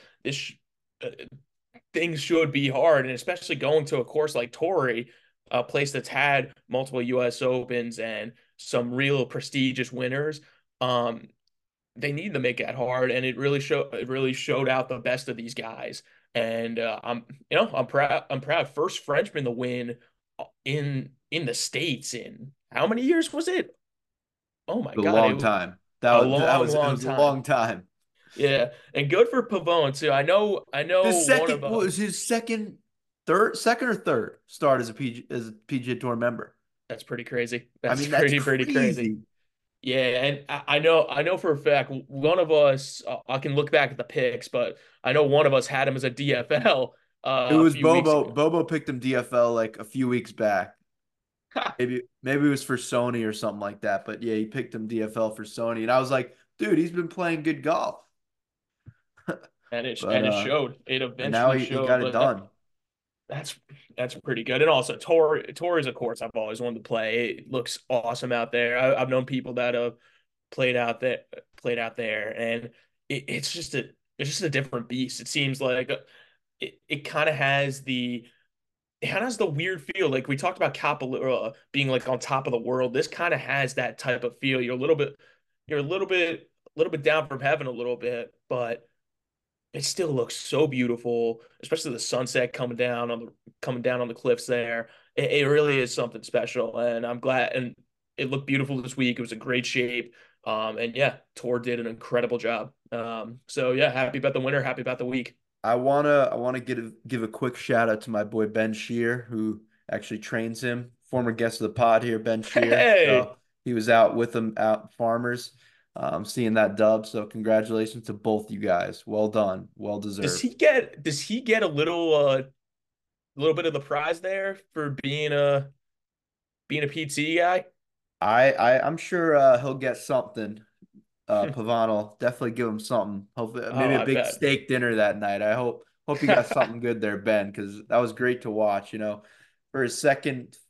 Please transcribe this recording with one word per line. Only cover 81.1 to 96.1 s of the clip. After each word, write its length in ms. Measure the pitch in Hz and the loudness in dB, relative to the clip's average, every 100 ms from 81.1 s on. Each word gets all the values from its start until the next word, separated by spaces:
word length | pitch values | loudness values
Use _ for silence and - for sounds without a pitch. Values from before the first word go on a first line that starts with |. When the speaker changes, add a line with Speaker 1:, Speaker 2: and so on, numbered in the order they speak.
| 131 131 113 110 - _ | -4 -2 -2 -4 -10 _
Speaker 1:
being, 180 | 139 135 | -2 0
like, 200 | 127 131 | 0 0
on 80 | 123 | -4
top 300 | - 135 135 | -2 -2 0
of 40 | |
the 60 | 120 | -2
world. 340 | 113 127 127 | -2 -2 0
This 160 | 127 156 | 0 -4
kinda 300 | - 170 147 | -4 -2 -2
has 380 | 120 139 131 - | -2 -2 0 -2
that 240 | 120 - | -6 -4
type 240 | 135 117 | -4 -2
of 160 | 120 - | -4 -4
feel. 200 | 135 127 | -2 0
You're 160 | 123 127 | 0 -2
a 40 | |
little 160 | 147 151 | 2 2
bit, 200 | 143 - _ _ _ _ - | 0 -6 _ _ _ _ -6
you're 100 | 147 | -4
a 60 | |
little 240 | 143 190 190 | -2 -4 0
bit, 420 | 185 170 - - _ _ 147 | 0 0 -2 -12 _ _ -2
a 40 | |
little 100 | 170 | 0
bit 140 | 156 | 2
down 240 | 147 156 143 | 2 2 0
from 120 | 135 | -2
heaven 280 | 139 139 131 | 0 0 -2
a 40 | |
little 240 | 120 123 120 | -6 -4 -4
bit, 380 | 120 117 - _ _ | -4 -6 -8 _ _
but 380 | 123 117 117 _ _ _ _ _ _ _ _ _ | -4 -2 -6 _ _ _ _ _ _ _ _ _
it 140 | 143 139 | -8 -6
still 240 | - 165 | -4 -2
looks 260 | 131 113 - | -2 -4 -6
so 300 | - 135 151 | -4 0 2
beautiful, 760 | 127 120 120 120 117 113 113 - _ | 2 -2 -2 -2 -2 -2 -4 -12 _
especially 300 | - 160 156 | -6 -4 -4
the 80 | - | -6
sunset 540 | - 127 123 131 123 | -4 -4 -2 0 -2
coming 220 | - 123 120 | -2 -6 -2
down 360 | 123 120 120 | -2 -2 -4
on 80 | 117 | -6
the, 120 | 117 - - _ | -10 -18 -20 _
coming 220 | - 123 | -6 -2
down 180 | 127 123 | -2 -2
on 60 | 120 | -4
the 80 | 113 | -2
cliffs 320 | 131 120 - | 0 0 0
there. 420 | 120 117 117 113 - _ - | -2 -2 -6 -8 -16 _ -4
It, 140 | 143 | 2
it 160 | 147 135 | 2 4
really 320 | 147 147 135 | 4 4 2
is 160 | 123 | 0
something 300 | - 120 | -2 -4